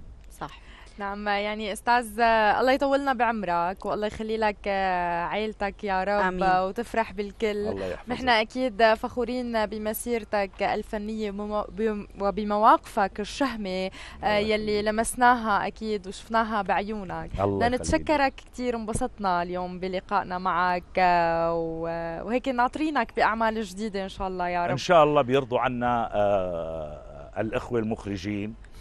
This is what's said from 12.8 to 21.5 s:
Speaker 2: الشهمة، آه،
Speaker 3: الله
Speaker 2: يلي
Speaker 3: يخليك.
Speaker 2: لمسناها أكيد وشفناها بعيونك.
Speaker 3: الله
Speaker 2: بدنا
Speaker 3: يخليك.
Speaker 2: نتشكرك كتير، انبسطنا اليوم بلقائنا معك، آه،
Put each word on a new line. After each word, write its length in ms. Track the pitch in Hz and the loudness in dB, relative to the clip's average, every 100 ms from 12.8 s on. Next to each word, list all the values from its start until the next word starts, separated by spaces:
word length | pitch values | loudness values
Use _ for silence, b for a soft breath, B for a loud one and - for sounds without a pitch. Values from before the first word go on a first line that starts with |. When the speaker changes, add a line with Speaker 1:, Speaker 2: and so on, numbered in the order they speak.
| - 226 190 - | 4 0 0 -2
Speaker 2:
الشهمة، 500 | 202 - 269 226 196 185 185 | -8 -2 -2 -2 -4 -4 -4
آه، 40 | B B B | B B B
Speaker 3:
الله 80 | 208 208 | 0 2
Speaker 2:
يلي 420 | 214 214 214 208 | 2 0 0 0
Speaker 3:
يخليك. 60 | |
Speaker 2:
لمسناها 840 | 214 214 226 240 247 247 220 196 175 | 0 0 -2 4 6 6 2 0 0
أكيد 400 | - 220 208 180 | -4 -4 -4 -6
وشفناها 560 | - - 226 220 220 | -14 -2 0 2 0
بعيونك. 680 | 190 185 208 214 180 165 165 - | 0 0 -2 -6 -6 -8 -6 0
Speaker 3:
الله 160 | 202 196 | 0 2
Speaker 2:
بدنا 100 | 240 | 2
Speaker 3:
يخليك. 140 | 247 | 0
Speaker 2:
نتشكرك 540 | - 320 - 294 277 | 0 0 2 2 2
كتير، 420 | - - - 247 233 | 0 -14 -6 -4 -4
انبسطنا 640 | 214 226 254 - 190 175 | -4 -4 -4 -2 0 0
اليوم 380 | 175 180 180 180 | -2 -4 -6 -6
بلقائنا 580 | 185 185 - 202 - 180 | -4 -4 0 -2 0 -2
معك، 600 | 185 170 180 180 - 190 | 0 2 2 0 -2 4
آه، 560 | 180 175 170 165 165 | 6 6 4 2 2